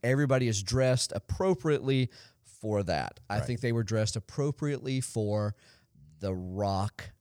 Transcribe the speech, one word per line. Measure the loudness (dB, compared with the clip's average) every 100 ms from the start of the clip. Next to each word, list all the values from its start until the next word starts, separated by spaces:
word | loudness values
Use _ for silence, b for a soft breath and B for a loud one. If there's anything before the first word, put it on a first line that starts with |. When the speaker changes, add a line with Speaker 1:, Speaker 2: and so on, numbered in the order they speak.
Speaker 1:
everybody | 0 2 4 4 2
is | 0
dressed | 0 2 4 2 0 -6
appropriately | -6 0 2 2 2 2 2 2 0 B B B _ -8
for | -2 0
that. | 0 -2 -4 -8 -4
I | -2
Speaker 2:
Right. | -2
Speaker 1:
think | -2
they | 0
were | 0
dressed | 0 0 0
appropriately | -2 -6 -4 -4 -2 -4 -4 -2 -4
for | -2 -2 0 0 -2 -4 b b b -20 -20 -8
the | -4
rock | -4 -4 -2 0 2 0 -4 -14 -18